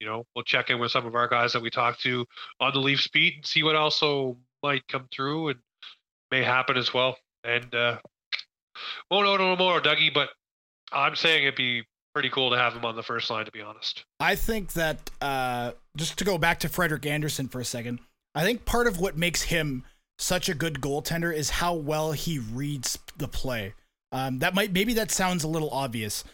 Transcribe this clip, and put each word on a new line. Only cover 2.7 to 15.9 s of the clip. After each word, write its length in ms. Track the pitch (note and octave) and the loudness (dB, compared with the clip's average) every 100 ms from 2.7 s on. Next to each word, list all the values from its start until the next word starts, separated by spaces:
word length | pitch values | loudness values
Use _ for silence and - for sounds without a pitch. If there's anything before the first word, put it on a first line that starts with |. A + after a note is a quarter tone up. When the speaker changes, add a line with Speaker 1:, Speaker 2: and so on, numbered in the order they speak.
Speaker 1:
the 80 | C#3 | 2
Leafs 280 | C3+ C#3 - | 2 2 2
beat 260 | D#3 E3 D3 | 4 2 0
and 80 | - | -2
see 160 | D#3+ | 2
what 140 | D#3 D#3 | 4 4
also 600 | D3+ - D3+ C#3 C3 B2 _ _ | 2 2 2 2 -2 -6 _ _
might 240 | C#3+ C#3 - | -2 -2 -2
come 200 | C3 B2+ | -6 -6
through 360 | - C#3 D#3 D#3 | -6 -4 -2 -4
and 80 | B2+ _ _ - - _ _ - | -6 _ _ -20 -20 _ _ -2
may 120 | C3 | 2
happen 340 | B2 B2+ B2+ B2+ | 4 4 2 0
as 160 | A#2 | 2
well. 240 | B2 B2+ B2 _ _ | 2 2 0 _ _
And, 300 | A#2 A#2+ B2 | -4 -2 -2
uh, 240 | A#2+ A#2+ A#2 - _ _ - - _ _ - - - - | 0 0 -2 -10 _ _ -12 -12 _ _ -14 -12 -12 -2
won't 160 | G3 G3+ | 2 4
know 100 | G3 | 4
no 200 | F#3 F3+ | 4 4
more, 240 | F#3 D#3+ | 4 4
Dougie, 320 | D3 D3+ D#3 | 4 4 2
but 180 | C#3+ C3+ - _ _ _ _ - | 2 0 -6 _ _ _ _ -4
I'm 220 | C#3 D3 D3+ | 0 0 2
saying 260 | E3 D#3 | 4 4
it'd 100 | C#3 C3+ | 4 2
be 260 | B2 A#2+ - _ _ | 0 -2 -6 _ _
pretty 160 | D3 C3 | -2 0
cool 200 | C3+ B2+ | 2 4
to 60 | B2 | 4
have 160 | A#2+ | 2
him 100 | A#2+ | 0
on 120 | A#2 A2+ | -4 -4
the 60 | |
first 260 | A2 A#2 - | -6 -4 -4
line, 140 | A2 | -4
to 80 | G#2+ | -6
be 80 | A2 | -12
honest. 440 | G#2 A2 - - - - | -16 -10 -10 -10 -12 -2
Speaker 2:
I 140 | E3 G3 | 0 2
think 360 | - A3 E3+ | 0 -2 -4
that, 360 | E3 D#3+ - - - | -2 -2 -2 -8 -6
uh, 520 | C#3 C3+ B2+ A#2+ A#2+ - _ | -4 -2 -2 -2 -4 -8 _